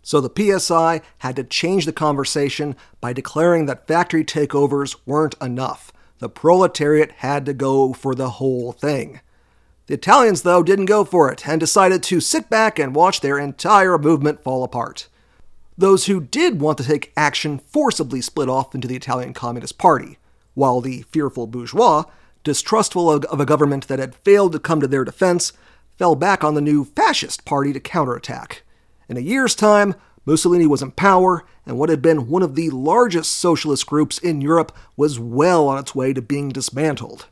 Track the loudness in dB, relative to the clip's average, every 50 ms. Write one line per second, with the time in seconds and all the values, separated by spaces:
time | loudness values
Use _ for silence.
0 | _ 0 0 0 0 0 -4 -2 0 0 0 0 0 0 0 2 2 2 0 -2
1 | -8 _ _ _ -8 -8 -6 -6 -8 -6 -6 -4 -2 0 0 0 -2 -4 -4 -2
2 | -2 -2 0 -2 -4 -4 -2 -2 -2 -2 -4 -6 -8 -8 -8 _ -16 _ _ _
3 | -10 -8 -8 -8 -10 -8 -2 0 2 2 2 2 0 -2 -6 -8 _ -2 0 0
4 | 0 0 -2 -2 -2 -2 -2 -4 -4 -2 0 0 0 0 0 -2 -4 -6 -8 _
5 | _ -4 -2 0 0 -2 -4 _ -10 -8 -6 -6 -6 -8 -8 -10 -18 -20 _ _
6 | _ _ _ _ -14 -14 _ 0 4 4 6 6 4 2 0 -2 0 2 2 2
7 | 2 0 -4 -8 -6 -4 -4 -4 -4 -6 -6 -4 -2 0 2 2 2 2 0 -4
8 | -6 -6 -4 -4 -6 -8 -6 -4 -2 -2 -2 -2 -6 -8 -10 _ -4 -4 -4 -4
9 | -6 -10 -14 -20 _ _ _ _ _ _ _ _ _ _ _ _ _ -8 -8 -6
10 | 4 4 6 6 6 4 2 2 2 4 4 4 4 4 2 0 2 2 2 2
11 | 2 2 4 4 4 4 2 -6 -6 -4 -2 -2 -2 2 2 4 4 4 4 0
12 | -2 -2 -2 -2 -2 -2 -4 -4 -2 _ 0 2 2 0 0 -2 -4 -2 2 2
13 | 2 2 2 -2 -4 -2 -2 -2 -4 -8 -10 -6 0 4 4 6 6 4 2 2
14 | 2 2 2 2 2 -2 -2 -2 _ -6 -4 -4 -4 -6 -6 -8 -8 -8 -10 -18
15 | -20 _ _ _ _ _ _ _ -20 -20 -20 -20 -20 -20 -4 0 4 4 4 4
16 | 4 0 -2 -2 -2 -4 -2 0 0 0 0 0 0 0 -2 -2 -2 -2 -2 -2
17 | -2 _ _ 0 0 0 0 -2 -6 -6 -6 -8 _ _ -2 0 0 0 0 -2
18 | -6 -6 -6 -8 -8 -6 -4 -4 -2 0 -2 -2 -4 -4 -8 -10 -8 -6 -8 -8
19 | -6 -6 -6 -4 -6 -10 -12 -10 -8 -8 -8 -8 -10 -14 -10 2 4 4 4 4
20 | 0 -8 -18 _ _ _ _ _ _ _ _ 0 0 2 2 0 -2 -6 -10 -10
21 | -14 _ -4 -4 -4 -4 -6 -8 -10 -8 -10 -12 -12 -6 0 2 4 4 4 2
22 | 0 -6 -16 _ _ _ _ _ _ -4 -4 -4 -2 0 0 0 0 0 -2 2
23 | 2 2 2 2 0 -4 -4 -4 0 0 2 2 2 0 0 -4 -6 -6 -6 -6
24 | -6 -10 -12 _ _ 4 6 6 6 2 0 -4 -2 -2 0 0 2 0 0 -2
25 | -2 -4 -2 0 0 2 2 0 -2 -6 _ _ _ _ _ _ _ _ _ _
26 | 2 2 2 2 2 0 0 0 0 0 0 0 0 2 2 0 0 -2 _ 0
27 | 0 0 0 -2 -6 -8 -10 -12 _ -4 -2 -2 -2 -2 -4 -6 _ -6 -4 -2
28 | -2 -2 -4 -8 -10 -12 -14 -14 -14 -16 -18 -20 _ _ _ _ _ _ _ _
29 | _ -12 -10 -8 -4 -2 0 0 0 0 0 2 4 4 6 6 4 2 -2 _
30 | _ _ _ _ _ 0 0 2 4 2 4 4 4 4 2 0 -2 -8 -6 2
31 | 4 4 6 6 4 4 2 0 -6 _ _ _ _ -10 -4 -2 0 0 0 2
32 | 2 2 2 2 -2 -2 0 0 0 0 -2 -4 -4 -4 -4 -4 -2 2 4 4
33 | 4 2 0 -2 -4 -4 -6 -2 0 0 0 0 0 -2 -2 -4 -4 -2 0 0
34 | 0 0 -2 -6 -4 -4 -2 -2 0 2 2 2 2 -2 -8 -20 -20 _ _ -2
35 | 0 0 0 -4 -8 -6 -2 0 2 4 4 4 2 2 0 -4 -6 -8 -6 -4
36 | -4 -2 -4 -4 -4 _ -6 -6 -4 -6 -8 -8 -8 -8 -6 -4 -2 -2 -4 -6
37 | -10 -16 -16 -20 -20 _